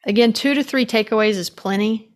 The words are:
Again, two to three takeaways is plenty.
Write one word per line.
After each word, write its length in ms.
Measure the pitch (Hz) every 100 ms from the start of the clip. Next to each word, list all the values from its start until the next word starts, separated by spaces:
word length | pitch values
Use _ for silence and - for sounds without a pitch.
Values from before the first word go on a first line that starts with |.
| -
Again, 280 | 208 233
two 200 | 226 277
to 100 | 285
three 220 | 277 269 240
takeaways 500 | 226 220 220 214 202
is 140 | 170
plenty. 600 | - 196 196 214 220 -